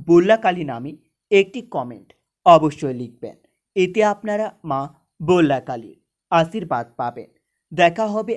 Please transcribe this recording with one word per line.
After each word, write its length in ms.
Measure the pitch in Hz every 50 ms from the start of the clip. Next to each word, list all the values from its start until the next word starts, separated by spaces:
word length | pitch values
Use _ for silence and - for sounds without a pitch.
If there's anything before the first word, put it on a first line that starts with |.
| 139
বল্লাকালী" 580 | 165 170 170 180 196 220 220 - 185 180 180 156
নামে 280 | 139 120 117 127 147 - - _ _ _ _ _ -
একটি 300 | 208 196 196 190 - 254 - - -
কমেন্ট 340 | 147 127 123 120 101 _ _ _ _ _ _ _ _ -
অবশ্যই 480 | 185 170 156 156 151 143 - 160 135 127
লিখবেন। 420 | 120 123 107 - - - 107 - _ _ _ _ _ _ _ -
এতে 240 | 196 180 180 180 214 214
আপনারা 420 | 208 202 202 - 214 208 208 220 - - _ -
মা 160 | 160 139 135 139 143 - _ _ _ _ -
বল্লাকালীর 760 | 160 156 180 180 165 143 139 127 127 - 127 117 113 101 - _ _ _ _ _ _ -
আশীর্বাদ 540 | 180 170 160 165 214 220 175 165 143 120 117 - _
পাবেন। 340 | - 123 120 120 123 - _ _ _ _ _ _ _ _ -
দেখা 340 | 165 175 175 170 170 214 220
হবে 280 | 214 208 220 220 220 226